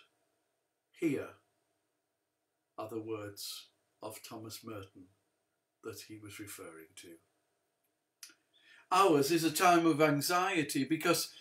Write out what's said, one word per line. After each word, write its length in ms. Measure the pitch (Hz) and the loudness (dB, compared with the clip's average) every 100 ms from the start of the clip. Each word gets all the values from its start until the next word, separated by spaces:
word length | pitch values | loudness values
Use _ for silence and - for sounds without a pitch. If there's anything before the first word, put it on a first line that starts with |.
| _ _ _ _ _ _ _ _ _ | _ _ _ _ _ _ _ _ _
here 420 | - 165 123 - - _ _ _ _ _ _ _ _ _ _ _ _ _ - | -6 -4 -4 -8 -16 _ _ _ _ _ _ _ _ _ _ _ _ _ -12
are 100 | 107 | -8
the 120 | 113 | -8
words 680 | 110 107 101 101 - - - _ _ - | -6 -8 -8 -10 -12 -12 -16 _ _ -16
of 200 | 107 107 | -16 -14
Thomas 400 | - 117 110 - | -16 -14 -14 -14
Merton 460 | 117 104 98 - - _ _ _ _ _ _ _ | -12 -12 -14 -20 -20 _ _ _ _ _ _ _
that 200 | 113 107 | -14 -14
he 160 | - 107 | -16 -16
was 200 | 104 - | -16 -14
referring 560 | 101 - 90 80 80 - | -14 -14 -16 -18 -20 -20
to. 220 | 92 82 _ _ _ _ _ _ _ _ _ - - _ _ _ _ - - | -20 -20 _ _ _ _ _ _ _ _ _ -20 -20 _ _ _ _ -14 0
Ours 400 | 185 392 147 139 | 4 6 6 4
is 100 | 165 | 2
a 80 | 160 | 2
time 360 | - 185 170 165 | 4 6 6 6
of 140 | 143 | 4
anxiety 840 | 156 143 139 180 185 160 147 139 | 4 4 2 0 2 0 0 -2
because 500 | 131 156 143 156 - - | -2 0 0 0 -2 -10